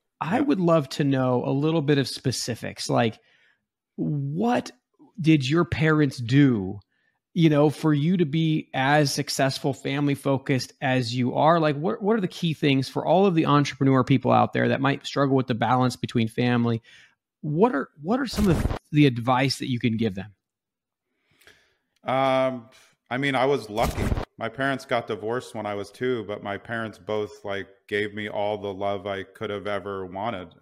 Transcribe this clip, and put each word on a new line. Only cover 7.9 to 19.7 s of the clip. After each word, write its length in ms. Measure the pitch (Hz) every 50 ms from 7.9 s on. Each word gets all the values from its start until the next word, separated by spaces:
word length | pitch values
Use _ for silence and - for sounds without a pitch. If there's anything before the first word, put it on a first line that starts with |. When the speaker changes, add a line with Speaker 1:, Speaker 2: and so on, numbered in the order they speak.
| 151
Speaker 1:
you 220 | 147 143 165 185 185
to 80 | 180
be 420 | 139 135 165 160 160 156 156 - - -
as 380 | 143 131 135 147 151 151 135 -
successful, 600 | - 139 - - - 139 135 135 - - 147 131
family 420 | - - 139 135 143 147 143 139
focused 600 | 135 - 143 139 131 135 - 139 127 - - - _ 151
as 340 | 131 127 131 123 113 120
you 180 | 127 123 123 -
are, 240 | 139 135 151 170 170
like, 180 | 156 151 147
what, 260 | 143 147 196 220 - 208
what 140 | 190 226
are 40 | 233
the 80 | 185 175
key 240 | - - - 170 151
things 360 | - - 147 135 135 131 -
for 180 | - 139 -
all 180 | 147 156 180 196
of 100 | 202 175
the 120 | 160 151
entrepreneur 580 | 139 143 143 143 - - - 139 135 135 131 123
people 260 | - 139 123 - 123
out 220 | 120 117 113 113 -
there 160 | 123 120 120
that 120 | 120 120
might 260 | 135 139 139 139 -
struggle 280 | - - 139 139 139 135
with 120 | 135 127
the 80 | - 127
balance 420 | 110 117 110 123 127 127 127 120
between 320 | - - - - 123 113 113
family? 540 | - - 123 123 123 120 120 117 117 113 - - - - - _ _ _ _ _ _ _
What 340 | - 156 147 160 208 254 254
are, 140 | 277 247 - _ 160 143
what 180 | 165 226 262
are 60 | 285
some 220 | 220 - - 214 196
of 300 | 156 - - - - - - _ -
the 140 | 147 147
advice 520 | 139 120 120 117 127 127 123 135 135 - -
that 100 | 131
you 100 | 127